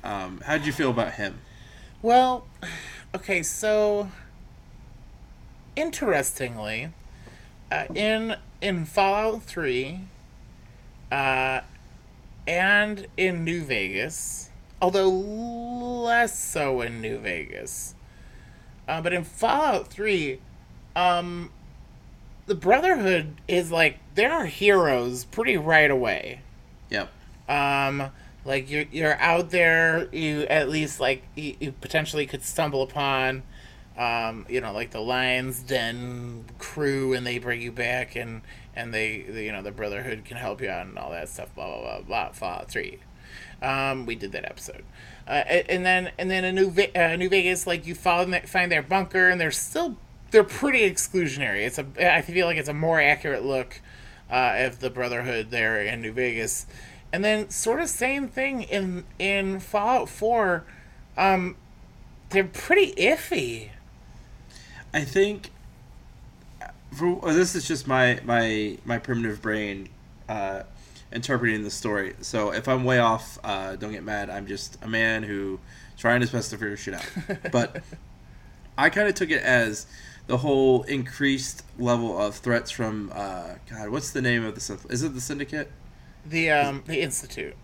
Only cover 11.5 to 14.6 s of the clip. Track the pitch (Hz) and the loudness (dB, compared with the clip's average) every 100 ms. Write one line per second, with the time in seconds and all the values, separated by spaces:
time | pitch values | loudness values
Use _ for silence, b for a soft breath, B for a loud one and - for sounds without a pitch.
11.5 | 131 - - - - - - - - - | -2 -6 -20 -20 -20 -20 -20 -20 -10 -4
12.5 | 170 190 208 214 208 190 - 185 175 165 | 2 4 6 4 -2 -8 2 2 2 -2
13.5 | 170 151 117 95 98 135 - - - - | -2 0 0 0 -2 -4 -6 -8 -10 -12
14.5 | - | -18